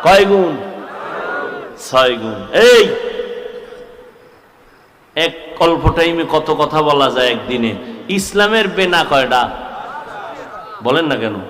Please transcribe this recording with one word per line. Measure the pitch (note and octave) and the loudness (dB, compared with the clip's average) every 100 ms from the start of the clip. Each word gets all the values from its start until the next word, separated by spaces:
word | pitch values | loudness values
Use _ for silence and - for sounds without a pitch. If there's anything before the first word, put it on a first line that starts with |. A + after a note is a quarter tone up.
কয় | D#3+ G3 G3 | 8 6 6
গুণ? | G3 F3+ C#3+ - - - - - - - - - - - - - | 4 2 -2 -8 -12 -14 -12 -12 -10 -8 -6 -8 -10 -14 -16 0
ছয় | C3 B2+ A#2+ | 2 4 2
গুণ। | A2 G#2 G2 | -6 -8 -2
এই | E3 A#3 A#3+ G3 - - - - - - - - - - - - - - _ _ _ _ _ _ _ _ - | 4 8 8 6 0 -6 -6 -8 -10 -12 -14 -18 -20 -20 -20 -20 -20 -20 _ _ _ _ _ _ _ _ -2
এক | E3 - - - | -2 -4 -16 0
অল্প | E3+ E3 D#3 | 2 4 0
টাইমে | D#3+ E3 E3+ D#3 | 2 0 0 0
কত | D#3 D#3 D#3 | -2 0 0
কথা | D3 D#3 | 0 2
বলা | D3 C#3+ C3+ | 2 4 2
যায় | B2 B2+ | 2 0
একদিনে। | A#2 G#2+ B2 A2+ G2 - - - | 0 -4 -2 -2 -4 -10 -14 -4
ইসলামের | G3 G3 G3 G#3 A3 G3+ | -4 -2 2 2 2 0
বেনা | F3+ F#3 F3 D3+ | 0 2 2 2
কয়টা? | C#3+ B2+ B2+ A2+ - - - - - - - - - - - - - | 2 4 2 0 -4 -12 -12 -12 -12 -14 -14 -14 -14 -16 -16 -16 -8
বলেন | A2 D3 D#3+ | -2 0 0
না | B2+ | -2
কেন? | A2 G2+ F#2 | -4 -6 -10